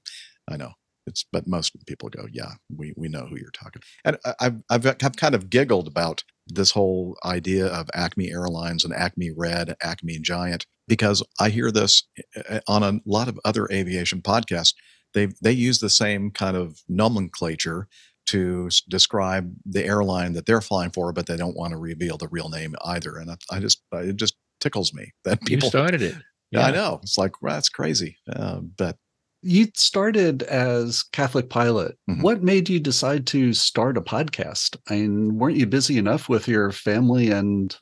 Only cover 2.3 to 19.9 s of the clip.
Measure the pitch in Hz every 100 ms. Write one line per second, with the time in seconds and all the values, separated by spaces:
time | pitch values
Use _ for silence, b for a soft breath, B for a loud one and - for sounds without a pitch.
2.3 | 58 - - - 76 76 71 80 76 -
3.3 | - - - - - B B - 151 127
4.3 | - 123 113 - 120 131 127 - 127 156
5.3 | 117 92 120 135 101 78 78 85 78 -
6.3 | _ - 85 95 104 95 92 90 - 90
7.3 | 90 87 95 95 85 80 - 85 - 90
8.3 | 85 90 82 - 85 - - 87 - 85
9.3 | 80 85 85 82 - 82 85 85 82 78
10.3 | 87 90 85 - _ - 113 104 98 -
11.3 | - 104 107 123 107 101 - - - -
12.3 | - - 110 - 104 101 104 - 104 123
13.3 | 104 107 107 104 98 90 90 87 92 -
14.3 | 117 117 87 82 - b b b 104 101
15.3 | - 110 127 120 123 104 - 104 101 101
16.3 | - 95 92 87 76 - 90 110 113 90
17.3 | - 85 80 - 82 107 b b b -
18.3 | 101 90 90 90 - - 95 - 104 95
19.3 | 95 90 92 98 98 98